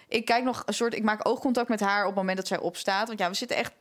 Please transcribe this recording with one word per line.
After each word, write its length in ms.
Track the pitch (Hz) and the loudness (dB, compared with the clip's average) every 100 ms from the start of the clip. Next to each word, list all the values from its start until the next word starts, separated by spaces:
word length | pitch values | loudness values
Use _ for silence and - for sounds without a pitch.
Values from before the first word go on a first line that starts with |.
| - | -4
Ik 180 | 233 226 | -2 2
kijk 180 | 233 | 2
nog 200 | 254 226 - | 0 -2 -4
een 80 | |
soort, 200 | 208 233 | -2 -2
ik 100 | - | 0
maak 240 | 214 214 - | 0 2 0
oogcontact 420 | 240 277 240 240 | 2 2 2 2
met 100 | 214 | 0
haar 220 | 196 202 | 2 2
op 40 | 196 | 2
het 80 | 196 | 0
moment 220 | 190 185 | 0 0
dat 100 | 185 | -2
zij 120 | 185 | -2
opstaat. 480 | 175 - - 196 226 | -2 -4 0 0 0
Want 120 | 214 | -2
ja, 100 | 175 | -2
we 60 | 196 | -2
zitten 220 | 247 - | -2 -2
echt 140 | - - | -2 -4